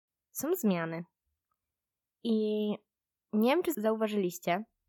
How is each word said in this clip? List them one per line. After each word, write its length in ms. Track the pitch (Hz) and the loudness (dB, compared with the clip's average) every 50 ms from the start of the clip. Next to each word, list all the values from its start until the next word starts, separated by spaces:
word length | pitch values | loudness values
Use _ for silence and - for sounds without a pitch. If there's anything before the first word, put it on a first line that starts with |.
| _ _ _ _ _ _ - - | _ _ _ _ _ _ -10 -6
są 140 | 254 294 359 | -4 -2 -2
zmiany. 500 | 370 - 214 185 170 165 165 165 165 175 - _ _ _ _ _ _ _ _ _ _ _ _ _ _ _ _ _ _ _ _ _ _ - | 0 2 2 2 2 0 -4 -6 -8 -10 -12 _ _ _ _ _ _ _ _ _ _ _ _ _ _ _ _ _ _ _ _ _ _ -4
I 460 | 233 226 220 214 214 214 214 214 208 208 - _ _ _ _ _ _ _ _ _ _ - | -2 0 0 0 0 0 0 -2 -2 -4 -6 _ _ _ _ _ _ _ _ _ _ 0
nie 180 | 214 220 240 | 2 4 4
wiem, 120 | 277 349 359 | 4 2 2
czy 100 | - 302 | 0 -2
zauważyliście, 920 | - 208 220 220 220 226 214 208 208 190 180 170 - - - 175 196 220 - _ _ _ | -2 0 0 0 0 0 0 0 0 -2 -2 -4 -4 0 0 0 0 0 -6 _ _ _